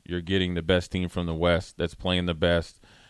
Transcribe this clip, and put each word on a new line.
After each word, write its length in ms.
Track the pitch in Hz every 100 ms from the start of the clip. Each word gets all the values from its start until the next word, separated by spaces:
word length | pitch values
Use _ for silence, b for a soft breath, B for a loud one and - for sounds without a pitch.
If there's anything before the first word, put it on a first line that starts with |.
| -
You're 160 | 90
getting 320 | 85 95 90
the 80 | 87
best 300 | 82 90 -
team 180 | 95 87
from 160 | - 85
the 80 |
West 440 | 80 87 82 - -
that's 180 | 82 -
playing 320 | 92 90 87
the 80 | 82
best. 440 | 87 85 80 - b b